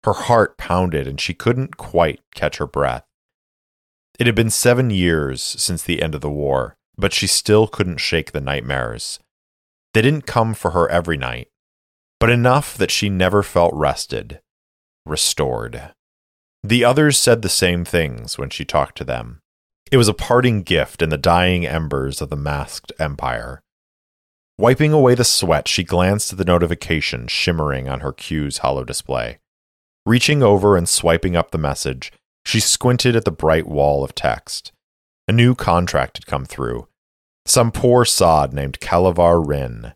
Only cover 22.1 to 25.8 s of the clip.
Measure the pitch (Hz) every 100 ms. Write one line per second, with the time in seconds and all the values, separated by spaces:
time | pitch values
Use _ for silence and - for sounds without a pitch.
22.1 | 67 71 71 73 71 69 - - - -
23.1 | - 65 58 62 65 _ _ _ _ _
24.1 | _ _ _ _ - 110 127 151 151 127
25.1 | 123 123 - 92 76 - -